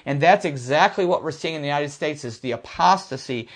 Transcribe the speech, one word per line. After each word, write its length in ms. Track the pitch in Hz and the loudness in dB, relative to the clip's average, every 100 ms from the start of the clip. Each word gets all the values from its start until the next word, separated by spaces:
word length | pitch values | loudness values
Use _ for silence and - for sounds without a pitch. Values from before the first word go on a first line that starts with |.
And 160 | - 143 | -6 2
that's 240 | 165 202 | 4 4
exactly 640 | 175 139 123 147 190 - 175 | 2 -6 0 4 4 2 0
what 160 | 170 | 0
we're 80 | 156 | -2
seeing 240 | 147 165 | -6 -6
in 80 | 156 | -4
the 60 | 143 | -2
United 220 | 143 147 | -2 -4
States 340 | 143 156 147 | -4 -6 -4
is 160 | 120 113 | -8 -8
the 100 | 127 | -6
apostasy. 1000 | 113 - - 180 185 - 127 - 120 113 | -6 -8 2 4 4 0 -10 -6 -6 -8